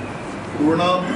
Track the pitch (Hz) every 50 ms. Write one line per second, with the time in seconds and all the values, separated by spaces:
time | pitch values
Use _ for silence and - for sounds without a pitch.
0 | - - - - - - - - - - - - 147 156 165 170 175 180 185 185
1 | 180 - -